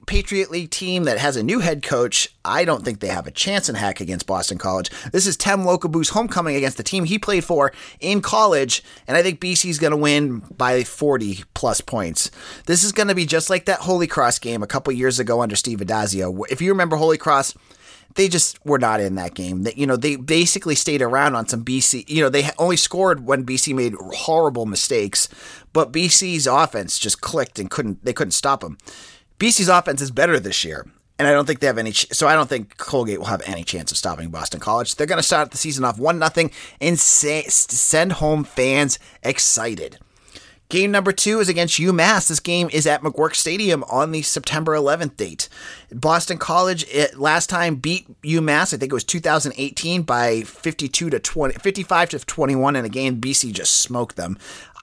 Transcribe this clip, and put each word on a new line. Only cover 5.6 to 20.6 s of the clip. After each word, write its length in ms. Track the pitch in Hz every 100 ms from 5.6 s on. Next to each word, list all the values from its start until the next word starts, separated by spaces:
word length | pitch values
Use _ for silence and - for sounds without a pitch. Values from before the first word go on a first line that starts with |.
Lokabu's 480 | 180 180 170 160 151
homecoming 480 | 208 233 180 160 139
against 180 | 135 123
the 80 |
team 220 | 107 190 165
he 120 | 208
played 280 | 202 190 -
for 260 | 160 139 - - -
in 180 | 170 202
college, 640 | - 220 214 151 139 - - - -
and 80 | 156
I 80 |
think 160 | 185 156
B 160 | 185 175
C's 240 | 180 147
gonna 160 | 156 151
win 440 | 147 147 143 117 - -
by 260 | 127 127
forty 600 | 117 - 147 131 104 95 -
plus 260 | - 123 -
points. 500 | - 113 85 80 - - - - -
This 180 | 175
is 80 | 202
gonna 240 | 208 202 180
be 100 | 156
just 240 | 160 -
like 140 | 185 -
that 120 | 185
Holy 260 | 185 180 170
Cross 340 | 156 120 -
game 240 | 117 117
a 40 | 104
couple 240 | 135 143
years 260 | 123 127 123
ago 240 | 117 120
under 140 | 117 101
Steve 240 | 127 107
Addazio. 640 | 98 110 104 95 90 92 -
If 120 | 135
you 80 | 180
remember 260 | 196 170 156
Holy 200 | 160 156
Cross, 360 | 160 139 135 - _ - - - _ -
they 120 | 196
just 320 | 170 - - 147
were 140 | 143
not 200 | 120 110
in 160 | 98 92
that 180 | 87
game. 300 | - 90 92
They, 100 | 110 110
you 100 | 139
know, 80 | 123
they 220 | 147 139
basically 580 | 131 160 170 196